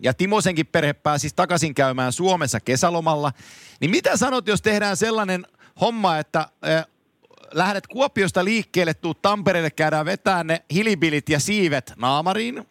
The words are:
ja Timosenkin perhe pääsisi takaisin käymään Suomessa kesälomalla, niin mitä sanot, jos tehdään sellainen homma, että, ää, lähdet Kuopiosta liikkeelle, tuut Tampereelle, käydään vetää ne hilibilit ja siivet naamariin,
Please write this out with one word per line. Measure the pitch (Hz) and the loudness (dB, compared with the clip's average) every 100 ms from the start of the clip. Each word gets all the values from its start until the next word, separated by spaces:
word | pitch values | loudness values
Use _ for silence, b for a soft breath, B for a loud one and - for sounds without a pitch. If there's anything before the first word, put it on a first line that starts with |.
ja | 123 | -2
Timosenkin | 127 190 214 185 160 - | 0 0 0 0 -2 -2
perhe | 170 147 | 0 0
pääsisi | - 151 147 151 - | -2 -2 -2 -2 -2
takaisin | 180 170 156 | 0 0 -2
käymään | 135 135 127 127 | 0 0 0 -2
Suomessa | 117 185 180 135 107 | 0 0 0 0 -4
kesälomalla, | - 131 170 170 160 151 147 - B B B B | -2 0 2 0 0 0 -2 -6 B B B B
niin | 147 | -2
mitä | 294 554 277 | 0 0 0
sanot, | 262 254 185 | 0 0 0
jos | 196 | 0
tehdään | 220 208 202 175 | 0 0 0 -2
sellainen | 220 220 190 180 - _ b b | 0 0 -2 -4 -6 _ b b
homma, | 226 226 190 156 | -2 0 0 0
että, | - 165 156 _ | -2 -4 -4 _
ää, | 156 160 - _ _ _ _ - - | -2 -2 -2 _ _ _ _ -20 -6
lähdet | 151 185 196 - | -2 0 -2 -4
Kuopiosta | 240 277 214 185 185 | -2 0 0 0 2
liikkeelle, | 190 226 - 180 165 | 2 0 0 0 0
tuut | - 170 - | 0 -4 0
Tampereelle, | 202 208 190 175 156 | 0 2 0 0 0
käydään | - 156 156 156 | 0 0 0 -2
vetää | 196 202 180 | -2 0 0
ne | 160 165 - | 0 -4 -2
hilibilit | 170 220 170 160 147 - | 0 0 2 0 0 0
ja | 147 | -2
siivet | 196 208 170 139 - 101 | 0 0 2 0 -4 -4
naamariin, | 123 143 175 208 233 247 - | -2 0 0 -2 -4 -8 -8